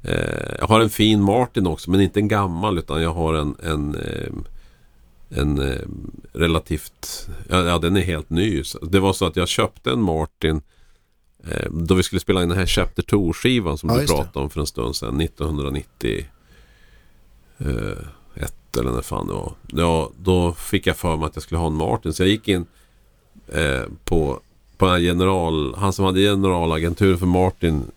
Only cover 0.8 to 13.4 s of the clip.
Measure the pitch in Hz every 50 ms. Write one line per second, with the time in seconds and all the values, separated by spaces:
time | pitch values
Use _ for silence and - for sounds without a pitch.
0.8 | 113 107 - - 107 107 107 104 101 98 101 123 127 120 _ 123 95 87 78 -
1.8 | - 85 90 98 98 90 - 104 104 104 107 101 101 92 85 82 98 107 95 82
2.8 | 78 - 71 80 82 82 82 85 82 80 80 78 73 73 - - - 82 78 76
3.8 | 73 73 73 - - - - - - - - - - - - - - - _ _
4.8 | _ _ _ _ - _ _ _ - - - - 71 73 73 69 67 69 64 -
5.8 | - - - - - - - - - - _ - 85 85 82 80 - - 82 73
6.8 | - - _ _ - - - - - - - - - - - 92 87 87 87 85
7.8 | 80 85 95 101 85 90 85 76 76 - 82 82 98 110 95 71 67 - - -
8.8 | - 82 92 98 95 98 95 - 98 87 78 92 87 87 - - 110 - _ -
9.8 | _ 127 127 123 110 92 80 78 78 - _ _ - 80 78 76 - _ _ _
10.8 | - _ _ _ _ _ _ _ _ _ _ _ - - - - - - - 80
11.8 | 85 80 92 92 90 - - 87 - - 95 92 90 85 87 95 90 - - -
12.8 | 90 - - - - - - 101 95 82 82 -